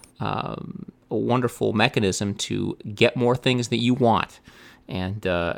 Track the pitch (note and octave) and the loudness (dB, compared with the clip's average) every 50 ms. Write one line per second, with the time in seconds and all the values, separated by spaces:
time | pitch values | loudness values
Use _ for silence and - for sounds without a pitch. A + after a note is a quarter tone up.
0 | - _ _ - - G#2+ - - - - - - - - - - - - - _ | -20 _ _ -8 -6 -4 -4 -4 -6 -6 -8 -10 -10 -12 -12 -12 -14 -16 -18 _
1 | _ - B2 G#2+ A2+ A#2 A#2+ B2+ B2 A#2 - - A2+ G#2+ G#2+ G#2 A2+ C3 - B2 | _ -6 -4 -2 0 2 2 2 2 0 -2 0 0 0 2 2 2 2 2 2
2 | G#2+ F#2+ F2+ - G#2+ G2+ G2+ - - - A2 G2+ G2 G#2 - - - A2+ G#2 - | 2 2 0 0 -2 -4 -4 -4 -6 -4 -4 -4 -2 -4 -6 -6 -10 -8 0 4
3 | A#2 A#2 - B2+ A#2+ A#2+ B2+ C3+ - C3 B2+ B2 A#2+ A2 A#2+ A2+ A#2+ A#2+ B2 B2 | 4 4 4 2 2 2 2 2 2 0 0 0 0 -2 -2 0 2 2 2 4
4 | B2 A2+ G#2+ F2+ - - - - _ - - - - - - - - - - F#2 | 4 4 4 4 0 -2 -8 -20 _ -20 -20 -20 -20 -20 -20 -20 -14 -10 -6 -4
5 | F#2 F#2 G#2 G#2+ - F#2 F2 F2 E2+ E2+ - | -4 -4 -6 -4 -2 -2 0 0 0 -2 -4